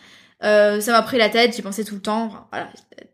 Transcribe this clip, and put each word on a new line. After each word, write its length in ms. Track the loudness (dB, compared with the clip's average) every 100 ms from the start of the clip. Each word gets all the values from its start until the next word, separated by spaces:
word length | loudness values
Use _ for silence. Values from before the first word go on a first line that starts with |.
| -20 -20 _ _
euh, 380 | 2 4 4 2
ça 140 | 0
m'a 80 | 0
pris 160 | 2 0
la 100 | 2
tête, 260 | 2 2
j'y 80 | 0
pensais 220 | -8 -8
tout 120 | -10 -8
le 60 |
temps, 260 | -6 -4 -6
enfin, 200 | -10 -14
voilà. 180 | -12 -12 -16 _ -20 -20